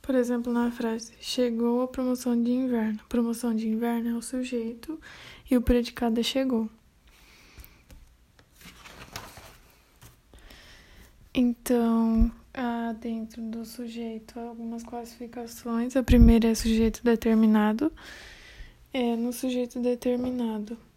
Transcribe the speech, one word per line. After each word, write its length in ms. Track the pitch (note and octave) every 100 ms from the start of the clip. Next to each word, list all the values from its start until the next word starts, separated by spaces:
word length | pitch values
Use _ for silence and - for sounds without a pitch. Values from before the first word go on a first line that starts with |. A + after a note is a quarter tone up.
Por 140 | - B3+
exemplo, 360 | A#3+ A#3+ A#3+
na 200 | A#3+ A#3+
frase, 420 | A#3+ A#3 A3+ - -
"Chegou 640 | - - B3 A3+ A#3 A#3+
a 40 | B3+
promoção 540 | B3+ B3+ B3 B3 A#3+
de 80 | A#3
inverno." 500 | B3 C4 A#3 A3 G#3+ -
Promoção 460 | A#3 A#3 A#3 A#3+
de 140 | A3 A3
inverno 420 | A3 A#3 A#3 A#3
é 40 |
o 80 | A#3
sujeito 760 | A#3 B3+ B3+ B3 A3+ A#3 - D#4+ - - - - -
e 40 | B3
o 60 |
predicado 580 | A#3+ A#3+ A#3+ - A#3+ A3+
é 40 |
chegou. 440 | A3+ C4+ C4+ A#3 A3 - _ _ _ - - - - - - - _ - - _ _ _ _ _ - - - - - - - - - - - _ _ _ - - _ - - - - - - - - _ -
Então, 1000 | - A#3+ A#3 - A#3+ A#3 A3+ A3+ A3+ A3+ - -
há 400 | - B3 A#3 A#3
dentro 460 | A3+ A#3+ A3+ A3 A#3
do 200 | A3+ A3+
sujeito 760 | A3 - A#3+ A#3 A#3 A3 A3 A#3+
algumas 420 | A#3 A#3 A#3 A#3
classificações. 1120 | A#3 A#3+ A#3 - A#3 B3 A#3 - A#3+ A#3 B3 C4+
A 60 |
primeira 460 | A#3+ B3 A#3 A#3 A3+
é 80 | A3
sujeito 480 | A3+ A3 A3+ G#3+
determinado. 880 | A#3+ A3+ A3+ A3 A3 G#3+ G#3+ A3 D#4 - - - - - - - - - -
É, 240 | C4 A#3+ A#3
no 160 | A#3+
sujeito 480 | B3 B3+ B3 B3 B3
determinado 960 | B3 A#3+ B3 B3 B3+ B3+ A#3 G#3+ G#3 A#3 -